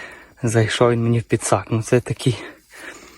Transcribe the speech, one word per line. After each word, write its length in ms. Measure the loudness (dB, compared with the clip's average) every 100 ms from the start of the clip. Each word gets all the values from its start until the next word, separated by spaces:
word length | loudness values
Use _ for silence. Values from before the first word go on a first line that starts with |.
| -18 -18 -20 -6
зайшов 480 | 0 2 2 4 2
він 120 | 4
мені 160 | 2 0
в 40 |
підсак. 440 | 0 -2 0 -2 0
Ну 120 | -4
це 180 | 2 0
такий, 440 | 0 -4 -2 -2 -6 -20 _ -20 -18 -18 -20